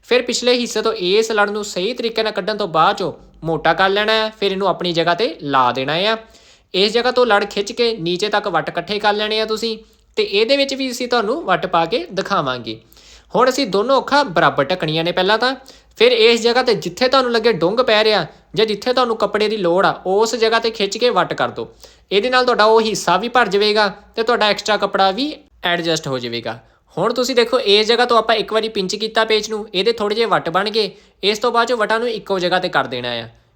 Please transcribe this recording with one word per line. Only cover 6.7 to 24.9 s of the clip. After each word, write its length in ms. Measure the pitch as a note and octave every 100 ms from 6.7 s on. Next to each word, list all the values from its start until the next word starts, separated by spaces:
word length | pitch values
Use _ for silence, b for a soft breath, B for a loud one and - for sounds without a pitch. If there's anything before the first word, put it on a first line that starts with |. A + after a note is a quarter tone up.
ਇਸ 180 | F#3 G#3
ਜਗ੍ਹਾ 180 | A#3 B3
ਤੋਂ 140 | B3 B3
ਲੜ 180 | G3+
ਖਿੱਚ 280 | G3+ G3+ G3+
ਕੇ 240 | A3+ A#3 A3+
ਨੀਚੇ 320 | E3 F3 G3+
ਤੱਕ 200 | G3+ F3+
ਵੱਟ 200 | E3 D3+
ਇਕੱਠੇ 300 | F3 E3+ G#3
ਕਰ 160 | G#3+
ਲੈਣੇ 260 | G#3 G#3+ A3
ਆ 40 |
ਤੁਸੀਂ, 320 | A3 A3 A3+ A3 b b _ -
ਤੇ 60 |
ਇਹਦੇ 340 | G#3 G3+ A3+ C#4
ਵਿੱਚ 180 | C#4
ਵੀ 160 | C4+ C4
ਅਸੀਂ 180 | A#3+ A#3+
ਤੁਹਾਨੂੰ 340 | A#3+ G#3 D4+
ਵੱਟ 220 | G#3 F3 F3+
ਪਾ 180 | E3+ E3+
ਕੇ 200 | B3+ F4
ਦਿਖਾਵਾਂਗੇ। 680 | F#3 F#3+ G3 C#3 B2 A2+ A2 B B B B B F#3+
ਹੁਣ 120 | B3+
ਅਸੀਂ 180 | B3+ B3
ਦੋਨੋਂ 340 | G3 A#3 C4+
ਅੱਖਾਂ 240 | - C#4+
ਬਰਾਬਰ 400 | C4+ E3+ D3+ -
ਢੱਕਣੀਆਂ 400 | C#3 F#3 D#3 D#3
ਨੇ 80 | E3
ਪਹਿਲਾਂ 260 | F3+ F#3 A3
ਤਾਂ, 160 | B3 C4 B B B -
ਫਿਰ 160 | A#3
ਇਸ 280 | A3+ A3+ A#3
ਜਗ੍ਹਾ 220 | A3+ A#3+
ਤੇ 120 | B3
ਜਿੱਥੇ 340 | F#3 F3 E3+ B3+
ਤੁਹਾਨੂੰ 240 | C4+ B3+
ਲੱਗੇ 200 | A#3 A3+
ਡੁੰਗ 260 | F#3+ E3 A#3
ਪੈ 220 | B3 G#3+
ਰਿਹਾ 220 | G#3+ G3+ D3+ B _
ਜਾਂ 120 | E3+ A3
ਜਿੱਥੇ 260 | G3+ B3+
ਤੁਹਾਨੂੰ 240 | B3+ B3 A3
ਕੱਪੜੇ 320 | G3+ G#3 G#3
ਦੀ 80 | G#3+
ਲੋੜ 280 | F3 F3+ F3
ਆ, 40 | C#3 F#3
ਉਸ 280 | G3 A3
ਜਗ੍ਹਾ 240 | B3+ A3 A3+
ਤੇ 120 | A3+
ਖਿੱਚ 280 | A3 G3 G#3+
ਕੇ 120 | A#3+
ਵੱਟ 220 | F#3+ D#3
ਕਰ 140 | C#3+ B2
ਦਿਓ। 200 | A#2 A2+ B B B _
ਇਹਦੇ 180 | F#3+ B3
ਨਾਲ 140 | B3+
ਤੁਹਾਡਾ 200 | B3 G#3+
ਉਹ 160 | G#3+ A3+
ਹਿੱਸਾ 360 | A3 G3 - F3+
ਵੀ 120 | A#3
ਭਰ 200 | B3+ A3
ਜਾਵੇਗਾ 400 | G3+ G#3 G#3+ G#3 - - -
ਤੇ 60 |
ਤੁਹਾਡਾ 240 | A3+ A#3 G#3
ਐਕਸਟਰਾ 300 | G3 - G#3
ਕੱਪੜਾ 340 | G3+